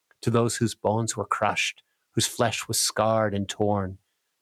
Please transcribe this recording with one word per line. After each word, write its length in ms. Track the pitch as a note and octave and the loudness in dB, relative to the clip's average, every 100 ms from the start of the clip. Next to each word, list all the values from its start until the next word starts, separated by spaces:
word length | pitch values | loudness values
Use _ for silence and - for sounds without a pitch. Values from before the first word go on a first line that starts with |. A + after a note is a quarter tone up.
| _ _ | _ _
to 80 | - | 0
those 260 | A#2 A#2 - | 2 2 0
whose 180 | A2+ | -2
bones 420 | - G2+ A2 A2+ - | 0 0 0 -2 -4
were 100 | G2+ | -4
crushed, 560 | - G#2 F#2 - - _ _ _ | 0 0 0 -4 -6 _ _ _
whose 120 | - - | -2 -2
flesh 400 | - A#2 - - | 0 -2 -2 -4
was 120 | A2 | -2
scarred 540 | - - A2 A2 A2 | 0 2 2 2 2
and 120 | G2+ G2 | 0 -4
torn, 500 | - G#2 G#2 F#2+ F#2+ _ _ _ _ | -2 0 0 -2 -8 _ _ _ _